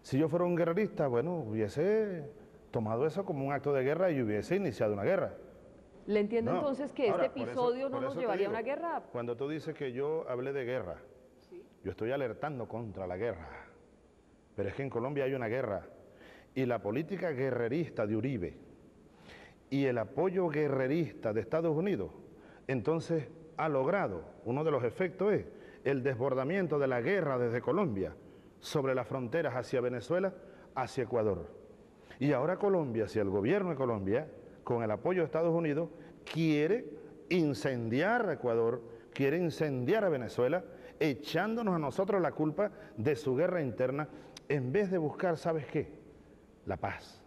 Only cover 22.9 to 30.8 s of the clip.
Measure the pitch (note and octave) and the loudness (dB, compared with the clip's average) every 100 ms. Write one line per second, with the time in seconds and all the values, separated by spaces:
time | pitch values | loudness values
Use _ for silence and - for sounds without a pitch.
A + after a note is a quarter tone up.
22.9 | E3 - E3 B2+ - - - D#3+ C3+ C3 | 0 0 -2 -2 -14 -12 -4 0 2 2
23.9 | G3 C#3+ F2 - - G#2+ C3 D#3+ C3+ A#2 | 2 0 -4 -10 -10 -4 0 2 2 0
24.9 | - F#3 - G3 E3+ F#2 - - - B2+ | 0 -4 2 2 2 0 -14 -20 -4 0
25.9 | C#3 C3 A#2+ C3+ C3 C3 G3 F3+ D3 C3+ | 2 2 2 0 2 0 0 2 2 2
26.9 | B2 B2 G3 D3+ B2+ A#2+ A#2 A#2 E3 F3+ | 2 2 2 2 2 2 0 0 2 2
27.9 | G2 F2 - - - - - - D#3 C3 | 0 -2 -6 -20 -20 -20 -18 -4 0 2
28.9 | C3 A#2 C3+ A#2+ E3 D3 B2 A#2 C3 B2 | 0 -2 -4 -2 0 0 -2 0 0 0
29.9 | B2 - F3 F#3+ F#3 - - - - | -2 0 0 0 -4 -18 -20 -10 -6